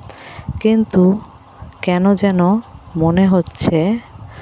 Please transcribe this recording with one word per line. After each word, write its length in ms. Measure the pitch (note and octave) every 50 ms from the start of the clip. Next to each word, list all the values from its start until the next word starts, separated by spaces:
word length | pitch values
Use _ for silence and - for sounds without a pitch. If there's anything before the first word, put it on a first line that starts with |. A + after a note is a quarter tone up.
| - - - - - - - - - - - -
কিন্তু 600 | - G#3+ A3+ A3 G#3+ - - F#3 F3+ F#3 G3 G#3+ - - - - - - - - - - - - -
কেন 320 | F#3 F3+ F3+ F#3 G3 G3+
যেন 460 | F3+ G3+ G3 F#3 F3+ F3 F3+ G#3 A#3 - - - - - - -
মনে 320 | D#3+ D#3+ E3 E3+ F#3 G3 F#3+
হচ্ছে 680 | G3 F3+ E3 - - - - - E3+ D#3 E3 G3 A#3 A#3 - - - - - - - -